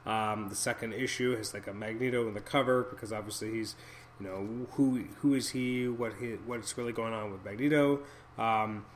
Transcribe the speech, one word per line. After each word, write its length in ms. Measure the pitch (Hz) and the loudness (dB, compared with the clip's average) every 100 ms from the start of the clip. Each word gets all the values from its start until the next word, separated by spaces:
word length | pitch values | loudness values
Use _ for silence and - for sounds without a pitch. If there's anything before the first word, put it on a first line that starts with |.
| - | -2
Um, 420 | 110 107 107 101 | 2 2 0 -2
the 80 | 110 | -2
second 380 | - 113 113 | 0 0 -2
issue 420 | 107 123 - 123 120 | -2 -2 2 2 2
has, 160 | 104 | -2
like, 140 | 101 - | -6 -8
a 80 | |
Magneto 520 | 101 107 113 127 123 113 | -6 -4 -2 0 2 0
in 60 | |
the 80 | 101 | -2
cover, 440 | - 143 127 127 | 0 2 6 4
because 280 | 123 - 107 | 2 -4 -6
obviously 400 | 107 104 104 107 | -6 -4 -6 -4
he's, 240 | 113 107 - - - - - | -2 -4 -8 -16 -18 -18 -12
you 80 | 98 | -8
know, 400 | 95 101 117 123 | -4 -4 -4 -2
who, 320 | - 139 127 101 - | 2 4 4 -2 0
who 140 | 147 | 4
is 160 | 135 113 | 4 2
he, 380 | 131 127 127 123 | 0 0 2 0
what 260 | 117 117 | 0 -2
he, 240 | 101 120 107 107 | -4 -6 -6 -6
what's 320 | 120 104 - | -6 -4 -4
really 160 | 120 | -2
going 180 | 113 113 | -2 -2
on 180 | 110 107 | -2 -4
with 140 | 95 | -6
Magneto. 560 | 101 104 143 151 143 143 143 - - - | -6 0 4 6 6 4 -2 -16 -12 0
Um, 480 | 113 110 107 104 - | 2 4 2 -2 -8